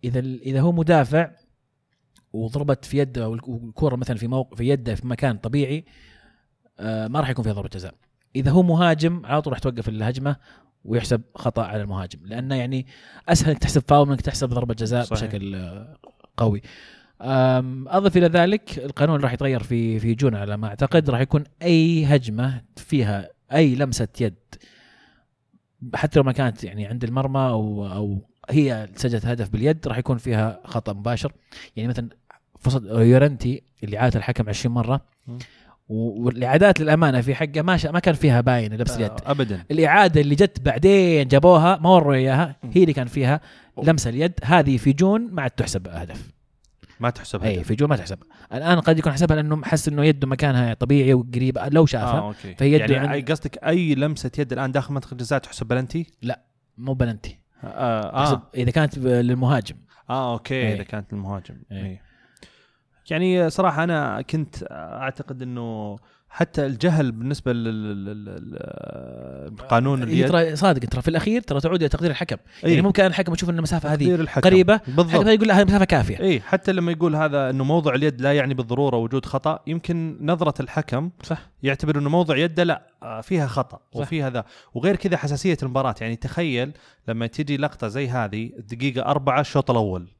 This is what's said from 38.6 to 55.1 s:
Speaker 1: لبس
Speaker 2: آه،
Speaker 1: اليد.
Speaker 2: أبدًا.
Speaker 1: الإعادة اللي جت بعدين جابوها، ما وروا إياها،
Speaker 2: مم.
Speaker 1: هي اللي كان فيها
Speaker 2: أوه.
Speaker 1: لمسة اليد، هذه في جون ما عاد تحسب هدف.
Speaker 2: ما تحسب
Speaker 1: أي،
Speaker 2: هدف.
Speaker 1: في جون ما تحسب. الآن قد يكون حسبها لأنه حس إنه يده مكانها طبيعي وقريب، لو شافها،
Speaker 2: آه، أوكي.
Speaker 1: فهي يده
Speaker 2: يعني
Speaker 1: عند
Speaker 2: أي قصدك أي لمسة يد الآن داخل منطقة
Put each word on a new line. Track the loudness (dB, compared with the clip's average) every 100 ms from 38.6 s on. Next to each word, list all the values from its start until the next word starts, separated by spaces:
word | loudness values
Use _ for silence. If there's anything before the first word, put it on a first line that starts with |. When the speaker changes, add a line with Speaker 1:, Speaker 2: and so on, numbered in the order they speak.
| 0
Speaker 1:
لبس | -2 -2
Speaker 2:
آه، | -2
Speaker 1:
اليد. | -4 -4 -4
Speaker 2:
أبدًا. | -2 -2 -4 -4
Speaker 1:
الإعادة | 2 4 6 6 4
اللي | 2
جت | 4 2 2
بعدين | -2 4 6 6 6 4 6
جابوها، | 6 8 8 6 4
ما | 6
وروا | 6 6
إياها، | 2 4 2 0 -4
Speaker 2:
مم. | 0
Speaker 1:
هي | 4
اللي | 4
كان | 4 -4
فيها | 0 2 0 -2 -20 _ 0
Speaker 2:
أوه. | 2
Speaker 1:
لمسة | 2 0
اليد، | 0 -2 -2
هذه | 4 4 4 2
في | 2
جون | 4 2 2 -2
ما | -4
عاد | -6
تحسب | -4 -4 -4 -8
هدف. | -10 -10 -12 -16 _ _ _ _ _ -20 _
Speaker 2:
ما | -6
تحسب | -6 -10 -4
Speaker 1:
أي، | -2 -2
Speaker 2:
هدف. | -4
Speaker 1:
في |
جون | 0 2
ما | 0
تحسب. | -2 -14 _ _ -12
الآن | -6 2 2
قد | 4 2
يكون | 2
حسبها | 0 2 2
لأنه | 2 -2
حس | 0 -2 0
إنه | 2
يده | 2 2 0
مكانها | 0 2 2 0
طبيعي | -2 2 4 6
وقريب، | 4 2 -2 -2 -2
لو | 2 4 4
شافها، | 2 -2 -2
Speaker 2:
آه، | -4
أوكي. | -10 -14
Speaker 1:
فهي | 0 4
يده | 4 4
Speaker 2:
يعني | 0 0
Speaker 1:
عند |
Speaker 2:
أي | -4
قصدك | -2 -4 -4 -6
أي | -2 0 2
لمسة | 0 -2 -4 -6 -6
يد | -6
الآن | -4 -4
داخل | -4 -4
منطقة | -8 -8